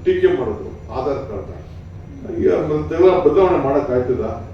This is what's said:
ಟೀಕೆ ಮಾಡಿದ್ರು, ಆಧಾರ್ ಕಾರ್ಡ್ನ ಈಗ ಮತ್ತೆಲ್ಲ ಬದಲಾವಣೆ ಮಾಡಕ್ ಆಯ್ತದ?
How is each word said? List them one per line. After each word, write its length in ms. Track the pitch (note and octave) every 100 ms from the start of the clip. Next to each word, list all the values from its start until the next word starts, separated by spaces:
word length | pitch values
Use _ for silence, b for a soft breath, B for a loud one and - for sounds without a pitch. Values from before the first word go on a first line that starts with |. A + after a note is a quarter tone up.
ಟೀಕೆ 220 | F4+ F#4 F#4
ಮಾಡಿದ್ರು, 640 | - A3 G3+ - - -
ಆಧಾರ್ 260 | C3+ C3+ C3+
ಕಾರ್ಡ್ನ 1200 | - G2+ F2 D#2+ - - - - - - - -
ಈಗ 120 | F#3
ಮತ್ತೆಲ್ಲ 720 | - D3+ D3+ D3+ E3+ F#3 F3
ಬದಲಾವಣೆ 400 | D3 E3+ F#3 E3
ಮಾಡಕ್ 260 | C#3 C#3+ -
ಆಯ್ತದ? 300 | B2+ B2 A2+ G#2+ G#2+ -